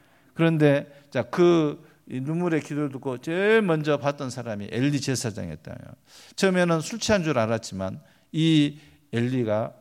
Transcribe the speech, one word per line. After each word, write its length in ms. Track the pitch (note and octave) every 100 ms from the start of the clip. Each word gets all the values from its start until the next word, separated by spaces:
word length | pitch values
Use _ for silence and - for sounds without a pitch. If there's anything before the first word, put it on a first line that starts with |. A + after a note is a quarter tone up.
| _ _ _
그런데 560 | - E3 E3 D3+ C#3+ - - _
자, 120 | C3
그 600 | A#2 - F3 E3+ D3+ D#3 - _ -
이 120 | B2+
눈물의 400 | C3 D#3+ F3 D#3+
기도를 280 | - D3 D3
듣고 280 | B2+ C#3 A#2+
제일 440 | - E3+ G3+ A3+
먼저 340 | G3+ D#3+ D3+ C#3+
봤던 340 | C#3 C#3+ C3+
사람이 380 | B2 A#2 G#2 G2+
엘리 300 | G#2+ C3+ C#3+
제사장이었다면, 800 | - B2+ A#2+ G2+ F2+ D#2 - - - - _ - - -
처음에는 440 | G3 F3+ F3 E3
술 200 | D3 A3+
취한 240 | - G#3
줄 140 | D#3+ C3
알았지만 640 | A2 A2+ - F#2+ F#2+ B2+ - _ _
이 460 | - D#3+ D#3 C#3+ C#3+ - - _
엘리가, 600 | A#2 A#2+ C3 A2+ G#2 A#2 -